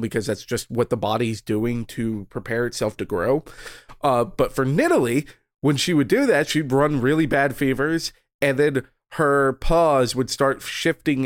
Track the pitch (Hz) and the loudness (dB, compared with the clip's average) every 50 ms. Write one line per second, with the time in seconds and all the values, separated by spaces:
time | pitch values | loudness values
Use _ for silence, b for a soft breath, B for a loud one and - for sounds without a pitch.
0 | 113 110 - 120 101 107 107 - - - 120 110 - - 123 117 120 - 123 110 | -6 -4 -4 -4 -2 -2 -4 -6 -4 -6 -6 -6 -6 -6 -2 -2 -2 0 -2 -2
1 | 107 104 107 117 120 113 113 104 - - 113 104 110 120 120 120 113 - - - | -2 -2 0 0 0 -2 -2 -6 -4 -4 -2 -2 0 -2 -2 -4 -6 -8 -8 -6
2 | 113 113 110 104 98 - - 127 98 - 113 117 123 117 - - 120 107 - - | -4 -4 -4 -6 -8 -10 -12 -12 -8 -4 -4 -2 -2 -4 -4 -4 -4 -4 -4 -6
3 | 101 - 104 90 85 113 135 156 - B B B B B B B B B B B | -8 -4 -4 -2 0 0 0 0 -2 B B B B B B B B B B B
4 | - 143 127 120 120 107 - - 131 - - - 135 131 139 175 294 349 359 254 | -2 0 2 2 0 -2 0 -2 -2 -2 0 -2 -2 0 2 2 2 4 4 2
5 | 139 117 120 139 160 B B B B B _ _ - 143 147 131 - 175 180 151 | 2 2 0 0 -2 B B B B B _ _ 0 0 0 0 0 2 2 2
6 | 139 - 190 247 285 254 190 143 156 - - 151 160 135 131 135 147 151 147 135 | 2 2 2 2 4 4 2 2 2 0 0 -2 0 2 2 2 2 2 2 2
7 | 117 131 151 156 165 139 - 143 139 143 123 - 143 135 131 135 139 156 165 165 | 2 2 2 2 2 2 2 2 2 0 0 0 0 0 0 0 -2 -2 -2 -4
8 | - - - _ _ _ _ _ - 139 135 131 147 147 143 131 - - _ _ | -4 -6 -12 _ _ _ _ _ -2 0 2 2 2 2 2 0 -4 -6 _ _
9 | _ _ - - 156 143 143 139 139 135 131 - - - 170 165 170 156 143 135 | _ _ -4 0 2 2 4 4 2 2 0 0 0 2 4 4 4 4 4 2
10 | 127 113 - 123 131 - - - 143 135 131 - - - - - - 165 160 - | 2 0 0 -2 -4 -4 -2 0 0 0 0 -2 -6 -10 -10 -4 -2 -2 -2 0
11 | _ 156 147 131 135 | _ -2 0 0 -2